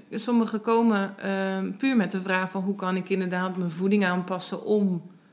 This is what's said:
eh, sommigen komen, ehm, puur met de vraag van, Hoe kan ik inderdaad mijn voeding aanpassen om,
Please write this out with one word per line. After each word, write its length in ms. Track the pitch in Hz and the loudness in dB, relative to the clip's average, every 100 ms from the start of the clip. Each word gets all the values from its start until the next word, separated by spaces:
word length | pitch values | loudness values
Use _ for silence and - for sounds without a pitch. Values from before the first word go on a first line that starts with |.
| - | -10
eh, 80 | 220 | -8
sommigen 420 | 233 240 220 220 | 0 2 2 0
komen, 580 | 226 226 233 202 196 196 | 0 4 4 2 0 -4
ehm, 540 | 196 196 190 190 190 | -4 -2 -2 -2 -4
puur 240 | 190 269 247 | -2 2 2
met 160 | 180 | 2
de 80 | 190 | 0
vraag 300 | 190 185 185 | -2 0 0
van, 120 | 196 | -2
Hoe 120 | 190 | -2
kan 220 | 196 185 185 | -2 -2 -2
ik 120 | 180 | -2
inderdaad 480 | 190 180 180 185 180 | -2 0 -2 -2 -2
mijn 140 | 175 | -4
voeding 340 | 160 196 208 | -2 2 4
aanpassen 600 | 185 180 180 180 - 185 | 4 2 -2 -6 -6 -6
om, 380 | - 214 196 175 156 - _ | 0 2 4 0 -6 -18 _